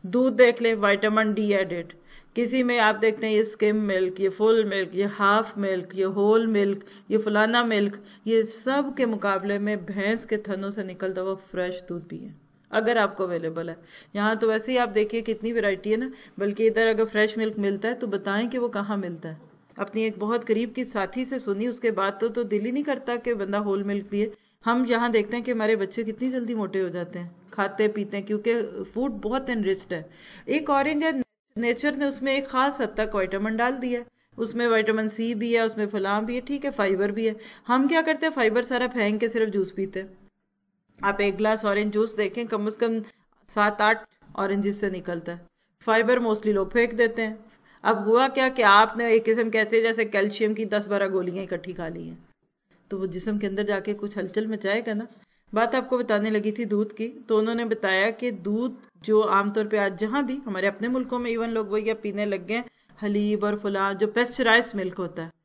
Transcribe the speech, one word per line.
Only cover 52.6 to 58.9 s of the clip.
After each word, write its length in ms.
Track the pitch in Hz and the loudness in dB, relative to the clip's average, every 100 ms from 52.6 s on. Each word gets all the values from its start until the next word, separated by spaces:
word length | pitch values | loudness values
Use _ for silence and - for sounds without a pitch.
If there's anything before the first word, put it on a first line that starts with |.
| _ _ _ | _ _ _
तो 80 | 196 | -6
वो 80 | 190 | -6
जिस्म 320 | 175 202 208 | -6 -4 -2
के 80 | 202 | -2
अंदर 160 | 196 | -2
जाके 320 | 208 202 196 | -2 -2 -2
कुछ 240 | 208 208 208 | -6 -6 -6
हलचल 280 | 185 190 220 | -4 -4 -4
मचाएगा 480 | 214 196 214 226 | -4 -2 -2 -2
ना। 140 | 214 240 - _ _ _ | -6 -8 -14 _ _ _
बात 200 | 208 233 | 0 2
आपको 240 | 262 254 254 | 0 0 -2
बताने 320 | 240 208 214 | 2 0 2
लगी 220 | 214 208 | 0 0
थी 120 | 208 | -4
दूध 280 | 226 208 208 | -2 0 0
की, 160 | - 226 | -4 -8
तो 300 | 269 - 220 | -8 0 2
उन्होंने 260 | 220 233 | 2 -2
बताया 460 | 226 220 196 190 208 | -2 -2 2 2 2
कि 200 | 226 247 | 0 -4
दूध 460 | 196 180 208 254 - - | -4 -2 -2 -2 -6 -20